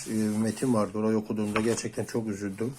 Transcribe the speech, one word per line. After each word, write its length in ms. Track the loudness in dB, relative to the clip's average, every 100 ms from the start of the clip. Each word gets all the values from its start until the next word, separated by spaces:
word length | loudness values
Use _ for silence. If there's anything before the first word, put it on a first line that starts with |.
| -2
e, 280 | 0 2 2
metin 360 | 0 0 2
vardı. 240 | 4 2 0
Orayı 180 | 2 2
okuduğumda 440 | 0 -2 0 2
gerçekten 440 | 2 0 -2 -6
çok 240 | -4 -2 -2
üzüldüm. 460 | -4 -6 -4 -6